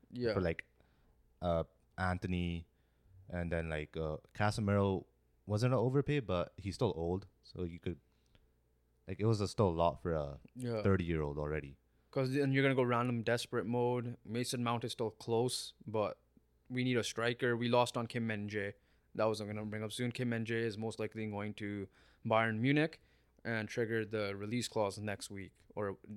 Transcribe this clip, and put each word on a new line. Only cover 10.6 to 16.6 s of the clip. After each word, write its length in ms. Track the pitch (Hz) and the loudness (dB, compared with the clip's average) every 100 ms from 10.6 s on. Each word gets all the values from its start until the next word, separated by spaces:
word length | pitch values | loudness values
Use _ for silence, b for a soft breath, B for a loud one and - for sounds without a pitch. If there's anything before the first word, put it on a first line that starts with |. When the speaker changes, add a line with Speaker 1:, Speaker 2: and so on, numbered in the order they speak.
| 120 113 | -6 0
Speaker 2:
thirty-year-old 560 | 101 95 85 80 73 73 | 4 4 4 0 0 -2
already. 400 | 76 76 69 67 _ _ _ | -2 -4 -6 -14 _ _ _
Speaker 1:
'Cause 220 | 139 131 | -2 0
then 180 | 139 139 | 0 2
you're 120 | 135 | 4
gonna 120 | 135 127 | 4 4
go 80 | |
random 400 | 123 120 123 117 | 2 2 0 0
desperate 420 | 113 117 - 120 98 | 0 0 0 -4 -2
mode. 520 | 120 123 123 120 - - | 0 2 0 -4 -10 -6
Mason 360 | 117 123 123 | -4 -2 -2
Mount 220 | 120 120 | 0 0
is 80 | 117 | -2
still 200 | - 110 | -4 -4
close, 600 | - - 113 127 - - - - | -4 0 2 2 0 -8 -12 -6
but 320 | 107 98 - _ _ _ _ | -2 -2 -4 _ _ _ _